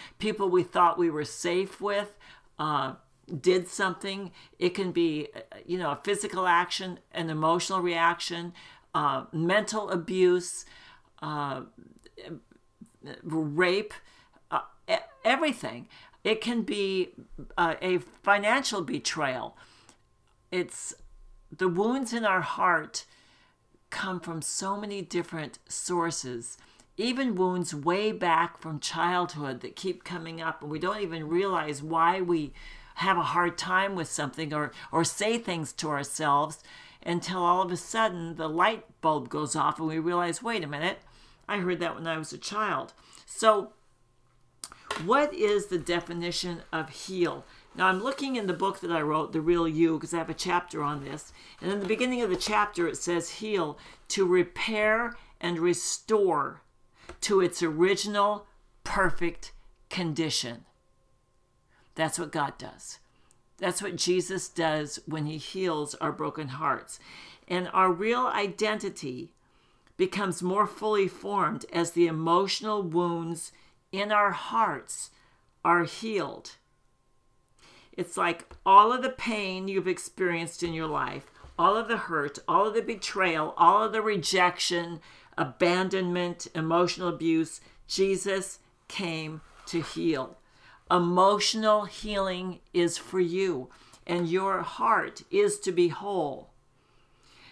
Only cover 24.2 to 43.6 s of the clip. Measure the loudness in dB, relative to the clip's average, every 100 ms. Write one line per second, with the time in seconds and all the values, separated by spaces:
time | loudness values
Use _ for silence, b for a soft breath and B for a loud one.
24.2 | -6 -6 -6 -4 -4 -4 -4 -8 -4 -4
25.2 | -4 -6 -8 -12 -12 -8 -2 0 0 -2
26.2 | -6 -8 -10 -16 b b b -4 -2 0
27.2 | 0 2 2 2 -2 -2 0 2 0 0
28.2 | 2 4 2 -4 -10 -6 -4 -2 0 0
29.2 | -2 -4 -6 -6 -10 -8 -6 -6 -8 -10
30.2 | -10 -6 -6 -6 -8 -4 -2 -2 -4 -6
31.2 | 0 2 2 0 -2 -6 -2 2 4 4
32.2 | 2 0 0 B B B B -2 2 2
33.2 | 2 2 0 -2 0 0 2 -2 -4 -4
34.2 | -6 -6 -6 -4 -4 B B 0 0 0
35.2 | 0 0 -2 -4 -6 -6 -4 -4 -4 -2
36.2 | 2 4 2 -4 B B B B -4 -2
37.2 | -2 0 4 4 2 -4 -4 0 0 0
38.2 | -8 -6 -4 2 2 2 -8 _ 0 0
39.2 | -2 -4 -2 0 0 0 -2 -2 0 0
40.2 | 0 -2 -4 -4 -4 -4 -4 -4 b b
41.2 | b b -6 -4 -2 -2 -4 -4 -4 -4
42.2 | -6 -10 -6 -4 -2 -2 -6 B B B
43.2 | -14 2 4 6